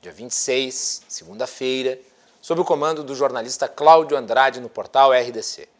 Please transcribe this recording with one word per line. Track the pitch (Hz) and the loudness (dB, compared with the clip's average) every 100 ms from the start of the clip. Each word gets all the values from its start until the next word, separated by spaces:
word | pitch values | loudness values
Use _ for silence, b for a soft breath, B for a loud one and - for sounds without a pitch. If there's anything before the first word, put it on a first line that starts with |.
dia | - | -20
vinte | - 120 | -18 -8
e | |
seis, | - - 131 131 127 - - - | -4 -2 0 -2 -4 -8 -8 -12
segunda-feira, | - 82 104 123 - 131 131 127 131 b b b b | -16 -14 -10 -10 -6 -4 -2 -2 -4 b b b b
sob | - 165 | -4 -2
o | |
comando | 175 151 151 156 | 0 0 0 -4
do | 139 | -6
jornalista | 135 135 127 117 - 135 | -2 -2 -2 -6 -6 -6
Cláudio | - 151 160 156 143 | 2 6 6 6 -2
Andrade | 117 120 135 127 | 0 2 2 0
no | 120 | -8
portal | - 101 135 135 | -12 -2 4 6
R | 127 123 | 6 0
D | 117 | -6
C. | - - 76 b | -10 -12 -16 b